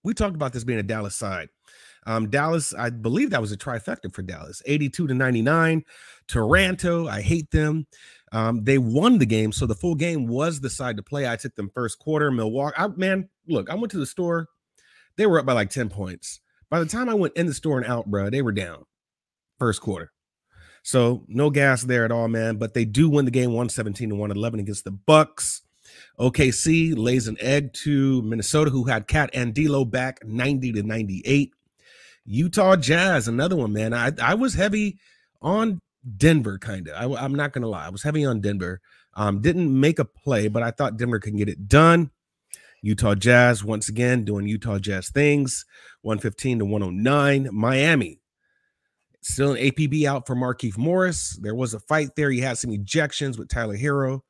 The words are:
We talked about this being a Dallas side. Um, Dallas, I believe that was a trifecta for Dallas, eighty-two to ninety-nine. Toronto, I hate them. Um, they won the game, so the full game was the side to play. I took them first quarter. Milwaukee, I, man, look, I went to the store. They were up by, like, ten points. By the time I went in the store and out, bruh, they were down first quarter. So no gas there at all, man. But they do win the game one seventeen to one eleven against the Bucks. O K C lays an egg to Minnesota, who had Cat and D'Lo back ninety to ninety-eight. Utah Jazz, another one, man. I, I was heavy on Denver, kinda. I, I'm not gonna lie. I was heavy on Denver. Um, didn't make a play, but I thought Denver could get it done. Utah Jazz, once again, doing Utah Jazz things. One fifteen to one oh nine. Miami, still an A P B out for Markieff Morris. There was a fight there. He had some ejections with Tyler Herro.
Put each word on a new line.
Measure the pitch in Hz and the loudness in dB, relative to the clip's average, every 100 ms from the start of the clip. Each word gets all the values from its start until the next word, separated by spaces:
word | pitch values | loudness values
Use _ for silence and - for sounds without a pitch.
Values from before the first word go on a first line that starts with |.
| 190 | -4
We | |
talked | 226 208 160 | -2 -2 -2
about | 139 | -4
this | 123 | -4
being | 117 113 | -4 -2
a | |
Dallas | 101 110 101 - | -2 -4 -6 -6
side. | 104 92 76 _ _ - - _ - | -6 -8 -10 _ _ -20 -20 _ -4
Um, | 113 110 | -2 0
Dallas, | 135 151 165 143 | 0 0 0 -2
I | - 120 | -4 -6
believe | 117 113 151 285 | -4 -2 0 0
that | 135 | 0
was | 107 | -2
a | 101 | -6
trifecta | - 117 - - 92 | -6 -8 -8 -10 -10
for | 95 | -10
Dallas, | 92 82 76 - - | -10 -12 -14 -14 -2
eighty-two | 151 143 - 160 | -2 -2 -2 -2
to | |
ninety-nine. | 127 131 120 117 165 165 160 - - - - - | 0 2 2 2 4 4 2 -2 -20 -20 -20 -4
Toronto, | 123 110 175 185 185 180 170 160 | -2 4 4 4 0 -2 -2 -2
I | 104 | -2
hate | 101 170 151 | 0 0 0
them. | 160 151 156 147 - - - _ | 0 2 0 -4 -16 -20 -20 _
Um, | 113 110 117 | -2 0 0
they | 107 135 | 2 2
won | 117 127 220 233 | 4 2 4 4
the | 117 | 4
game, | 110 110 | 2 0
so | - 131 | 0 -2
the | 107 | -2
full | 175 156 | -2 -2
game | 170 160 117 | -2 -2 -2
was | 120 160 151 | -2 -2 -2
the | 131 | -6
side | - 127 107 | -6 -6 -6
to | |
play. | 101 143 131 | -8 -4 -4
I | 117 | -4
took | 127 - | -8 -10
them | 101 | -10
first | - 117 - | -6 -6 -6
quarter. | - 156 147 | -4 -2 0
Milwaukee, | 123 110 117 147 156 | -2 -2 -2 -4 -2
I, | 202 | -4
man, | 180 185 190 190 _ 160 | -2 -2 -2 -6 _ -4
look, | 143 95 | -4 -2
I | 180 | -6
went | 233 | -6
to | 190 | -6
the | 135 | -8
store. | - 175 170 160 _ _ _ _ _ _ - | -4 -2 -2 -4 _ _ _ _ _ _ 0
They | 214 | 4
were | 165 | 4
up | 135 | 4
by, | |
like, | 120 101 | 2 0
ten | - 110 | -2 -6
points. | 92 92 87 - - _ _ _ | -6 -10 -10 -16 -18 _ _ _
By | 165 | -2
the | 160 | -2
time | 226 247 | -2 0
I | 214 | 2
went | 170 - | 0 0
in | 170 | -2
the | 139 | -2
store | 160 135 | 0 0
and | 113 | 0
out, | 120 101 | -4 -2
bruh, | 101 98 | -2 0
they | 131 | 0
were | 123 | 0
down | 101 87 76 - _ _ _ _ _ _ _ | -2 -6 -12 -20 _ _ _ _ _ _ _
first | 123 101 | 0 0
quarter. | - 92 82 _ _ _ _ _ - _ | -4 -8 -10 _ _ _ _ _ -20 _
So | - 127 120 120 - | -2 2 2 0 -4
no | 117 151 | 0 2
gas | 143 139 127 | 4 4 2
there | 123 123 113 | 2 2 2
at | |
all, | 117 113 | 0 0
man. | 113 113 107 | 0 -2 -2
But | 113 123 | -2 -2
they | 110 | 0
do | 107 160 | 4 4
win | 143 131 | 4 2
the | |
game | 127 123 | 2 0
one | 117 120 | 0 -2
seventeen | - 107 95 113 | -4 -6 -6 -6
to | 101 | -4
one | 104 | -4
eleven | 101 113 110 | -2 -4 -4
against | 98 101 | -6 -8
the | - | -10
Bucks. | 98 - 156 151 - - - _ _ _ - - - | -6 4 6 4 -4 -8 -8 _ _ _ -20 -20 -2
O | 123 | 0
K | 127 135 | 4 2
C | 113 160 165 165 | 2 2 2 2
lays | 131 117 127 110 | 0 0 0 -2
an | 113 | -6
egg | 123 143 139 - 147 | 0 0 -2 -6 -2
to | 143 135 131 | 2 2 2
Minnesota, | 107 113 104 151 151 | 0 -4 0 2 2
who | 131 | 2
had | 123 110 104 | 0 -2 0
Cat | 156 143 | 0 0
and | 131 120 | -2 -2
D'Lo | 110 156 139 | 0 2 2
back | 123 127 131 - | 0 -2 -4 -8
ninety | 110 110 131 139 127 | -8 -2 0 0 -2
to | 107 | -4
ninety-eight. | 104 110 107 95 - 143 139 _ _ _ _ - - _ | -4 -4 -4 -6 2 2 2 _ _ _ _ -20 -20 _
Utah | - 107 170 208 190 190 | -6 -2 0 4 6 4
Jazz, | 123 165 190 160 113 | 4 2 4 2 0
another | 117 160 180 | 0 0 0
one, | 113 | 0
man. | 104 110 | 0 -2
I, | 120 120 151 | 0 -2 0
I | 120 208 | 0 2
was | 262 | 0
heavy | 139 208 214 208 - _ _ _ _ | 0 0 0 -2 -6 _ _ _ _
on | 147 202 226 180 _ _ 123 98 | -2 0 0 -2 _ _ -16 4
Denver, | 151 160 110 95 | 6 6 2 -6
kinda. | 107 95 80 76 | -8 -10 -10 -6
I, | 123 123 | -6 -4
I'm | 135 | -4
not | 143 147 | -2 -4
gonna | 135 117 | -4 -4
lie. | 90 76 | -6 -8
I | |
was | 98 | -6
heavy | 147 151 143 | -2 0 0
on | 113 | 0
Denver. | 101 101 87 92 _ _ _ 104 | 0 -2 -4 -8 _ _ _ -2
Um, | 104 101 | 0 2
didn't | 131 175 165 131 | 2 2 2 4
make | 147 165 | 4 2
a | 123 | -4
play, | _ 143 117 107 | _ -2 0 0
but | 113 | 0
I | 117 | -2
thought | - 135 107 | -2 -4 -2
Denver | 123 113 | -2 -2
could | 107 104 | -2 -2
get | 104 | -2
it | - 101 | -4 4
done. | 143 165 170 156 _ _ _ _ - - _ | 8 8 6 2 _ _ _ _ -20 -20 _
Utah | 104 104 110 101 | -2 2 2 4
Jazz, | 110 123 123 113 | 6 8 8 4
once | 104 107 113 | -2 -4 -4
again, | 107 123 123 | 0 0 0
doing | 101 101 101 | 0 -4 -2
Utah | 107 117 101 | -4 -4 -4
Jazz | 95 95 - | -4 -6 -4
things. | 139 147 147 131 - - - - - | 2 2 2 0 -4 -10 -20 -20 -12
One | 110 107 | -4 -2
fifteen | 117 - 135 117 | -4 -4 -2 0
to | 101 | 0
one | 107 | -2
oh | 95 | -2
nine. | 90 117 147 143 139 135 | 0 2 4 4 2 0
Miami, | 104 117 131 151 156 90 - _ _ _ _ _ _ _ _ _ _ | -2 0 2 4 2 0 -8 _ _ _ _ _ _ _ _ _ _
still | - - 139 | -8 0 0
an | 127 | 2
A | 135 | 0
P | 127 151 | 2 0
B | 151 147 | 2 0
out | 139 123 | -2 -4
for | |
Markieff | 123 127 123 117 101 | -4 -2 -4 -6 -2
Morris. | 151 180 185 160 - - | 0 2 0 -2 -6 -8
There | 104 | -6
was | 117 127 | -4 -4
a | 107 | -6
fight | - 156 143 - | -2 -2 0 -2
there. | 143 | 0
He | 123 | 0
had | 131 117 | -2 -4
some | 127 | -6
ejections | 104 101 156 151 - 139 113 | -6 -2 -2 -2 -4 -6 -6
with | - | -6
Tyler | 123 110 101 | -4 -4 -4
Herro. | 143 143 135 135 | -2 -2 -2 -6